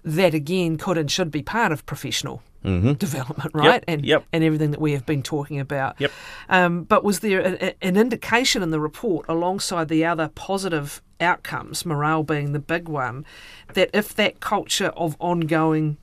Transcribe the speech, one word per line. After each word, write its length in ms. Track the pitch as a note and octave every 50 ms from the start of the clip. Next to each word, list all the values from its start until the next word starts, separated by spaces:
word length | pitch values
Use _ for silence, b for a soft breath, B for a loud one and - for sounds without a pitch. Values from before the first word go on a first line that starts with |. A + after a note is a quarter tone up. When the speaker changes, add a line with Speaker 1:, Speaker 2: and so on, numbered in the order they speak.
| _
Speaker 1:
that, 300 | D#3+ D3+ E3 G3 F3 D3+
again, 440 | D#3 C#3+ C#3+ F#3 F#3+ F3 E3 D#3+
could 200 | D#3 - F#3+ F3+
and 140 | E3 D3+ B2+
should 200 | - - F#3 D#3
be 120 | C#3 D3+ -
part 280 | - - A3+ A#3 F#3+ D#3
of 120 | - -
professional 560 | - C#3+ - - B2 A2 - - C3+ B2+ A2+ - _ _ - -
Speaker 2:
Mm-hmm. 300 | G2 F#2+ F2 F#2+ B2 D3
Speaker 1:
development, 580 | - G3+ D#3+ C3+ B2+ B2+ B2 B2+ - - - -
Speaker 2:
Yep, 100 | D#3 D3
Speaker 1:
right? 200 | D#3 - - -
And, 160 | - E3+ D3 C#3+
Speaker 2:
yep. 220 | - D3+ D3 - - -
Speaker 1:
and 100 | E3 D#3+
everything 280 | D#3+ D#3 D3+ D#3 D3
that 100 | D3 C#3+
we 120 | D#3 D3+ D3
have 120 | C#3 A#2
been 160 | - D#3 C#3
talking 380 | B2+ - D#3+ D3 C#3 - D#3 C#3
about. 380 | C3+ C#3 D3 C3+ C3+ C3 - -
Speaker 2:
Yep. 120 | C3+ C#3+ B B B B B B B B
Speaker 1:
Um, 340 | F#3+ F#3 F3+ F3 E3+ F3 D#3+
but 180 | - A3 G3+ -
was 160 | G3+ G3 F3
there 200 | - G#3+ F#3+ F#3+
a, 140 | - F#3 F#3 - -
a, 80 | F#3+ - _ -
an 120 | F#3+ F3+
indication 680 | G#3 A3+ B3+ A3+ - - - A3 A#3+ C4 B3+ - A3 F#3
in 80 | E3
the 80 | D#3+ D3+
report, 480 | D3+ D#3 - - - A#3 F3 D3+ - -
alongside 580 | E3 E3 F3 F3+ F#3+ G3 - - G3 E3+ D#3+
the 160 | D3+ D#3+ D#3 E3
other 260 | E3 E3+ D#3+ D#3+ D3+
positive 760 | _ - - - F#3+ G3 F#3+ F#3 E3 D3+ C#3+ C#3+ - - _ _ _ _
outcomes, 640 | E3 F3 F#3 - - - D#3+ - - - C#3+ - -
morale 380 | F3 D3+ C#3+ D3 D3+ D#3+ D#3+ D3+
being 300 | C#3+ D#3 D3 C#3+ C#3+ C#3+
the 60 | D3
big 300 | C#3+ - D#3+ F3 F3 E3
one, 340 | D3+ C#3+ B2+ A#2+ A#2 C3+ D#3 B B B B B B B B B -
that 160 | G3 F3+ - -
if 220 | G3+ - - -
that 240 | - G#3 - - -
culture 480 | - - G#3+ G3 - - - - G3 E3+ -
of 180 | - E3+ E3 D3+ -
ongoing 760 | - F3 F3 E3+ E3 D3+ D#3+ D#3+ D#3+ D#3+ D#3 D#3 D#3 D3+ D3 -